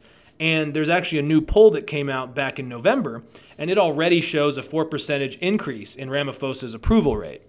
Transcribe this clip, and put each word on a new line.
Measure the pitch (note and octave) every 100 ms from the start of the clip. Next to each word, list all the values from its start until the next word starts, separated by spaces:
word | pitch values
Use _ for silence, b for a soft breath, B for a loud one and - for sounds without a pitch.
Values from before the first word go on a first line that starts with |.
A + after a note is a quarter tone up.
| b b b b
And | D#3+ D#3+ D#3
there's | D3 D3+
actually | E3+ F3 D#3
a | C#3+
new | D#3
poll | D#3 G#3 G#3+
that | - -
came | D3+ C#3+
out | C3 B2+
back | B2 C3+ C3
in | C3
November, | A#2+ A#2+ C4+ E3 A2+ - B B B
and | D#3
it | F#3+
already | F3 D3 E3 E3+
shows | - D#3 D3 C3
a |
four | A#2+ D#3 D#3
percentage | D3 - C#3+ C3+ -
increase | F3+ G#3+ - A#2 G2+
in | - C3
Ramaphosa's | C#3 C#3+ B2+ C3+ C3 B2+
approval | A2+ - A3+ D3+ G#2+
rate. | E2+ -